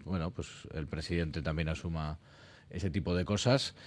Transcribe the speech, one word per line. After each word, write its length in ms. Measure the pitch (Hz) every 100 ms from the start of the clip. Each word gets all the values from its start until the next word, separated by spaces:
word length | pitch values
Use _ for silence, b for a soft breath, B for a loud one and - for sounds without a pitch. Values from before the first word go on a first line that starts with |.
bueno, 280 | - 92 82
pues 160 | - - - -
el 140 | - 73
presidente 520 | 78 80 85 82 80
también 280 | 78 78 80
asuma 500 | 80 87 80 76 76 b b b b b
ese 200 | - 98
tipo 240 | 90 87
de 100 | 87
cosas. 500 | 87 104 123 131 - -